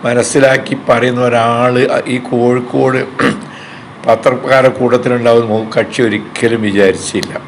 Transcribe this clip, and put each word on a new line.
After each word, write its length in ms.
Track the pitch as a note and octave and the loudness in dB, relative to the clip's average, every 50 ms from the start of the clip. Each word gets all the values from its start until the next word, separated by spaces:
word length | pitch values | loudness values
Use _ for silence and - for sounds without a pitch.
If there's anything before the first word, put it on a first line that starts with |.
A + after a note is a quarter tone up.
| - | -2
മനസ്സിലാക്കി 720 | A#2+ A#2+ B2 A2+ - - D3 C3+ C3 C3 B2+ - - C#3 B2+ - - | 0 0 0 0 0 2 2 4 4 2 2 -2 -4 -8 -8 0 0
പറയുന്ന 320 | B2+ A#2 A#2 B2+ B2 B2 | 0 2 2 0 0 0
ഒരാൾ 800 | B2 B2 A#2+ A#2+ A2+ A#2 A#2 A#2 B2 B2 B2 B2 B2+ C#3+ C#3 B2+ - | 0 0 2 2 2 2 2 2 2 2 2 2 0 2 0 -2 -2
ഈ 120 | - B2 B2 | -2 -6 -6
കോഴിക്കോട് 840 | B2 - - A#2+ A#2+ B2 B2 B2+ B2 B2 - C#3 C3 C3 B2+ B2+ A2+ - - - - C3 A2 - - - - - - - - - - - - - - | -4 -4 -2 0 2 2 2 0 -2 -4 -2 0 0 0 0 -2 -4 -6 -4 -2 -2 -2 -2 -4 -12 -16 -18 -20 -20 -20 -20 -20 -20 -20 -20 -4 2
പത്രക്കാരുടെ 640 | A#2 A#2 A#2 - C#3 B2+ A#2+ - - C3 C3 C3 C3 | 2 2 4 2 0 0 0 0 2 4 4 4 4
കൂട്ടത്തിലുണ്ടാവും 1000 | B2 B2 B2+ B2 A#2+ B2 A#2+ B2 B2 A#2+ A#2 A#2+ A#2 A#2 A#2 A2+ G#2+ A2 A2 A2 | 2 2 0 2 2 2 0 0 -2 2 2 4 4 4 4 2 -2 -2 -4 -2
കക്ഷി 320 | - A#2 G#2+ F#2 - - B2 | -2 -2 -2 -2 -2 -2 0
ഒരിക്കലും 600 | A2 G#2 G2+ G#2 - - - - A#2 A#2 A2+ A2 | 0 0 -2 -6 -8 -8 -2 -2 0 0 0 -2
വിചാരിച്ചില്ല. 800 | G#2 F#2+ G2+ G2+ F#2+ F#2 - - - - G#2 E2 - - D#2 - | -2 2 2 2 2 2 0 -4 -6 -6 -6 -6 -6 -10 -12 -12